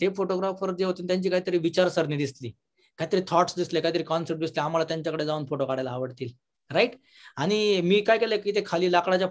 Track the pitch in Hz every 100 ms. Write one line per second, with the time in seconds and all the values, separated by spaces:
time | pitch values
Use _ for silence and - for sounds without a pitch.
0 | 190 190 190 185 190 190 190 180 185 180
1 | 180 185 185 185 185 175 165 175 180 175
2 | 160 147 139 - 123 - _ _ _ -
3 | 160 185 185 170 175 - 175 165 160 170
4 | 185 160 165 160 156 - 151 165 160 165
5 | 160 156 151 151 135 143 135 131 131 127
6 | 131 127 123 - _ _ - 147 247 -
7 | _ - - - 160 214 208 190 170 208
8 | 202 220 226 208 202 202 196 170 180 175
9 | 175 185 185